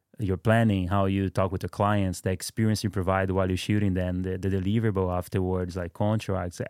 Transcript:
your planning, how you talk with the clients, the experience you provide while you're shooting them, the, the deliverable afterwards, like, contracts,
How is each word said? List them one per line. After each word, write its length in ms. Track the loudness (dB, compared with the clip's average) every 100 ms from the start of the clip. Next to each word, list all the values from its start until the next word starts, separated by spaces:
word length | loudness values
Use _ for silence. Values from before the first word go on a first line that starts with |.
| _ -6
your 160 | -4 0
planning, 500 | 4 4 4 2 2
how 200 | 2 2
you 220 | 2 0
talk 220 | 0 -2
with 120 | -2
the 60 | -6
clients, 520 | 0 2 2 0 -2
the 100 | -2
experience 540 | -4 -4 -2 0 2
you 60 | -2
provide 420 | -2 0 2 2
while 160 | 2 2
you're 80 | 0
shooting 380 | 0 0 2
them, 280 | 0 -2 -2
the, 160 | -4 -4
the 100 | -2
deliverable 640 | 0 0 0 0 0 -2
afterwards, 640 | -2 -4 -2 0 -2 -4 -6
like, 160 | -8
contracts, 680 | -2 0 0 -2 -4 -4 -8 -10